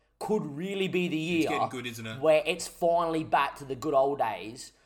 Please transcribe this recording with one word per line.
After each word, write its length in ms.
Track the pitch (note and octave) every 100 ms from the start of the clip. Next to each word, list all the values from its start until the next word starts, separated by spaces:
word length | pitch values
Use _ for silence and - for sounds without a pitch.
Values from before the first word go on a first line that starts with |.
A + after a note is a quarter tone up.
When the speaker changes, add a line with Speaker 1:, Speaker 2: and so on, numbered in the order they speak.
| _ -
Speaker 1:
could 360 | - G#3+ D3+ C#3+
really 300 | F#3+ G3 F#3+
be 220 | F3+ F3
the 80 | D#3
year 240 | D#3+ E3+
Speaker 2:
It's 80 | D3
getting 200 | D3 -
good, 160 | B2+ A#2+
isn't 200 | A2+ A2+
it? 140 | A#2+
Speaker 1:
where 220 | D#3 D#3 -
it's 220 | F3+ -
finally 560 | - E3+ E3+ E3 D#3+
back 320 | D#3+ E3 C#3 -
to 80 |
the 100 | C#3
good 200 | C3 D3+
old 260 | C3+ C#3 C#3
days 520 | A#2 F#2+ G2+ B2+ - -